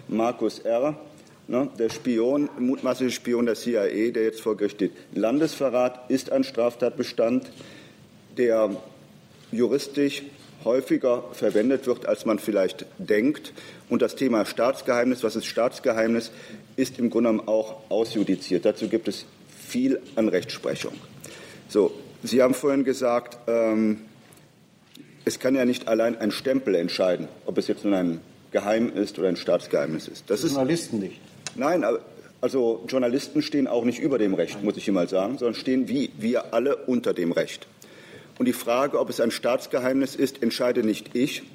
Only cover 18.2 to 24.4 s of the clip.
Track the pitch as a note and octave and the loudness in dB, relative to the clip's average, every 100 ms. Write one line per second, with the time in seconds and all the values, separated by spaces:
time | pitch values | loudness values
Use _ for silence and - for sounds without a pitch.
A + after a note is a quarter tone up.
18.2 | F#2+ F#2 - F2 G#2+ - G#2 A2+ G#2 - | 0 -2 -2 2 2 0 0 0 -2 -6
19.2 | - - - - - B2 C3 - - - | -12 -20 -20 -20 -6 0 0 0 -2 -2
20.2 | G#2+ F2 - - - - - - - - | 0 0 -2 -6 -4 -4 -8 -12 -18 -20
21.2 | - - - - - G#2 F#2 - - - | -20 -18 -20 -20 0 2 2 0 -14 -12
22.2 | A#2 B2 B2+ C3 D3 C#3 C3 B2 B2 A#2+ | 0 4 4 4 0 2 0 0 0 0
23.2 | - - - A#2 A2+ A2 A2 G#2+ - - | -2 -6 0 2 2 2 2 0 -8 -20
24.2 | - - | -20 -20